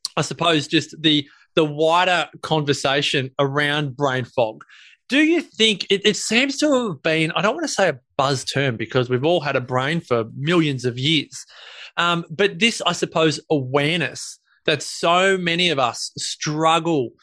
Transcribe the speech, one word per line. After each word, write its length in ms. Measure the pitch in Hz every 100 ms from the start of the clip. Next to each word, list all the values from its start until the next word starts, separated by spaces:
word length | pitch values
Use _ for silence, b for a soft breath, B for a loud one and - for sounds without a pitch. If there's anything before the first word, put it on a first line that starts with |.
| - -
I 60 |
suppose, 480 | 151 135 165 160 151
just 260 | 160 139 -
the, 260 | 156 151 139 b b -
the 100 | 151
wider 640 | 147 160 170 180 175 151 165
conversation 880 | - 156 143 135 143 143 143 147 131 -
around 580 | 139 139 147 147 147 123
brain 260 | 143 127
fog? 400 | 120 - 110 110 - B B B -
Do 100 | 269
you 200 | 311 339
think 440 | 330 - 220 202 -
it, 160 | 196 208
it 100 | -
seems 400 | - 220 277 277
to 280 | 302 262 233
have 160 | 143
been, 300 | 165 160 160
I 80 | 165
don't 140 | 196 302
wanna 120 | 311
say 220 | - 185
a 100 | 135 _ -
buzz 300 | 139 131 -
term 320 | - 139 113
because 320 | 113 131 120
we've 160 | 127 151
all 160 | 175
had 160 | 147 131
a 40 |
brain 380 | 120 127 135 165
for 300 | - 120 113 123
millions 480 | 147 175 151 131 123
of 120 | 120
years, 480 | 139 156 - - - B B B B -
um, 260 | 175 170 -
but 300 | 156 202 170
this, 220 | 226 - 170
I 80 |
suppose, 480 | 175 170 165 160 143 -
awareness 880 | 151 127 143 143 175 131 - - - _ _ -
that 160 | 151
so 560 | - - 170 175 190 190
many 340 | 175 170 175
of 60 | 139
us 360 | 120 110 - -
struggle 920 | - - 156 151 160 165 165 156 113 b